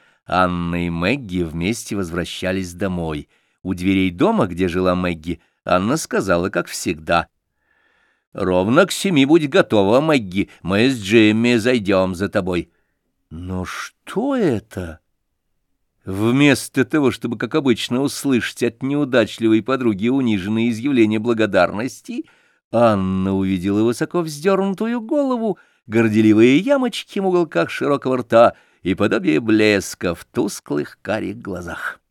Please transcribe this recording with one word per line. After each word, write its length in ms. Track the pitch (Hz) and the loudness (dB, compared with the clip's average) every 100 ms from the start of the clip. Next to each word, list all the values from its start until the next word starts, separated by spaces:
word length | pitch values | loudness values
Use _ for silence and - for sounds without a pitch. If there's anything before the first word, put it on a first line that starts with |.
| _ _ - | _ _ -4
Анна 580 | 90 92 87 85 85 87 | 0 0 0 -2 -2 -2
и 40 | |
Мэгги 520 | 85 90 139 110 90 | -2 -2 -4 -4 -4
вместе 500 | 82 80 87 117 - | -4 -4 -4 -4 -6
возвращались 800 | 104 87 85 82 - 92 95 90 | -8 -6 -6 -8 -6 -6 -4 -6
домой. 540 | 87 98 87 82 76 - _ _ _ | -6 -6 -4 -6 -8 -10 _ _ _
У 120 | 90 | -8
дверей 360 | 92 92 95 95 | -4 0 2 0
дома, 360 | 85 185 220 101 | 0 0 2 -2
где 200 | 85 92 | -2 -2
жила 300 | 90 92 90 | 0 0 0
Мэгги, 440 | 90 82 82 82 _ _ | -2 -4 -8 -10 _ _
Анна 320 | - 90 101 156 | 0 0 2 -2
сказала, 520 | - 220 98 85 95 | -2 -4 0 0 0
как 180 | 87 - | -4 -6
всегда: 640 | - - 78 78 85 78 _ _ _ _ _ _ _ _ _ _ | -6 -6 -6 -2 -2 -2 _ _ _ _ _ _ _ _ _ _
«Ровно 540 | - 92 90 98 139 196 | -6 0 2 2 4 2
к 60 | |
семи 320 | - 196 156 | 0 0 2
будь 240 | 135 165 147 | 4 4 4
готова, 520 | 180 - 110 98 123 | 0 2 4 4 4
Мэгги, 480 | 160 143 98 95 87 - | 2 0 0 -4 -4 -6
мы 280 | 82 98 127 | -2 2 2
с 100 | 127 | 0
Джимми 540 | 95 113 107 107 120 120 | 2 4 6 4 2 2
зайдем 600 | 113 127 92 95 92 87 | 2 0 2 0 0 -2
за 120 | 98 | -4
тобой». 420 | 107 92 92 - _ _ _ _ _ _ | -4 -2 -4 -6 _ _ _ _ _ _
«Но 340 | 80 90 92 | -14 -8 -8
что 720 | 90 - - _ - 190 269 | -8 -10 -14 _ -10 -4 -2
это?» 640 | 269 175 107 - - 87 78 _ _ _ _ _ _ _ _ _ _ | 0 0 -2 -6 -12 -12 -14 _ _ _ _ _ _ _ _ _ _
Вместо 800 | - 95 113 131 147 127 - 147 | -8 -2 0 4 2 2 -2 -2
того, 280 | 120 156 131 | 0 2 0
чтобы, 260 | - 120 110 | 0 -6 -6
как 160 | 117 | -4
обычно, 460 | 156 135 107 - 120 | 0 0 0 -2 -2
услышать 640 | 143 - 143 120 - - | -4 -4 -2 -2 -2 -4
от 180 | 120 - | -6 -4
неудачливой 800 | 131 143 139 123 107 - 110 110 | -4 -4 0 2 0 0 2 2
подруги 460 | 104 131 120 95 113 | 0 -2 0 0 0
униженное 640 | 139 123 104 95 110 120 | 0 0 0 -2 -2 -2
изъявление 500 | 110 135 127 107 110 | -2 0 2 2 2
благодарности, 1080 | 113 113 107 95 87 95 131 - - 240 - _ _ _ _ | -2 0 2 2 2 0 -8 -10 -12 -12 -12 _ _ _ _
Анна 600 | 113 117 101 95 95 95 | 2 2 2 0 -2 0
увидела 520 | 98 95 95 95 101 | 0 0 -2 0 0
высоко 380 | 117 120 156 175 | 0 0 -4 -4
вздернутую 800 | 160 147 180 190 196 180 226 240 | -4 -2 0 0 0 -4 -4 -4
голову, 580 | 220 294 269 247 226 180 _ _ - | -2 -2 -2 -2 -4 -6 _ _ -2
горделивые 720 | 113 113 107 110 107 120 139 | 2 4 4 6 6 6 6
ямочки 640 | 226 277 247 - - 202 | 2 0 0 -6 -8 -4
в 60 | 190 | 0
уголках 440 | 180 160 170 160 | 0 0 -2 -4
широкого 480 | - 139 139 131 127 | -2 -2 0 0 -2
рта — 360 | 117 117 113 - _ _ | 4 6 6 2 _ _
и 120 | 87 | -4
подобие 460 | 90 104 107 185 151 | 0 0 0 2 0
блеска 720 | 113 110 107 101 - - 92 | 2 4 4 2 0 -6 -4
в 100 | 85 | -4
тусклых 720 | - - 101 - - 143 - - | -6 -4 -4 -6 -6 -6 -6 -10
карих 360 | - 107 92 110 | -6 -4 -6 -8
глазах. 600 | 98 87 87 - - - _ | -10 -10 -10 -10 -10 -12 _